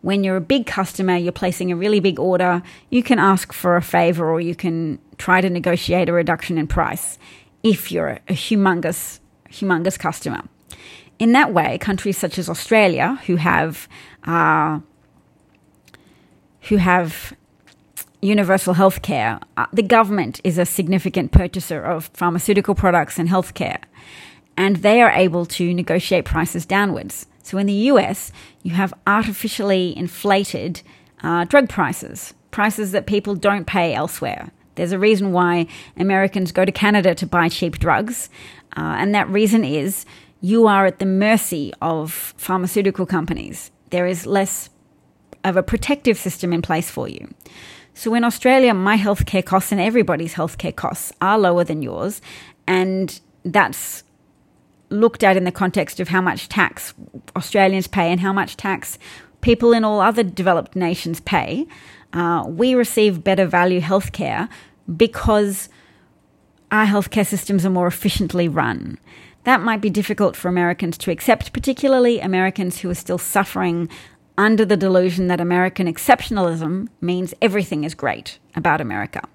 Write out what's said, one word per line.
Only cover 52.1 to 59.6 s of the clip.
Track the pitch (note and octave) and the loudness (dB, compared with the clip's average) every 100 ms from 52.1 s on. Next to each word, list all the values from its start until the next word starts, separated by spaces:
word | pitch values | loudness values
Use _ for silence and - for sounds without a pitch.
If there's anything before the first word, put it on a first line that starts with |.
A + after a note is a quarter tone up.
| G#3+ - - - _ - | -8 -16 -20 -20 _ -2
and | F#3 F#3 F#3+ F#3 - _ _ | 0 0 -2 -4 -8 _ _
that's | F3+ G3+ C#3+ C#3+ - - _ _ _ _ _ _ _ _ _ | -2 2 2 -2 -12 -14 _ _ _ _ _ _ _ _ _
looked | G#3 A3+ - | 2 2 4
at | G3+ F#3+ | 4 4
in | |
the | F3+ | 0
context | - F#3 G3+ - - | -2 -2 0 -4 -6
of | E3 | -2
how | F#3 | 0
much | F#3 - - | 0 -4 -6
tax | - F3+ - - - - - - | 0 -2 -2 -16 -16 -20 -20 -10
Australians | - - G3+ F#3+ F#3+ F3+ | -10 -2 2 2 2 -2
pay | G3+ E3+ | -2 0
and | F3+ | 0
how | F#3+ | 0
much | G3 - - | -2 -4 -6
tax | G3 F#3+ - - - - - _ | -6 -6 -8 -16 -18 -20 -20 _
people | - A#3 | 2 4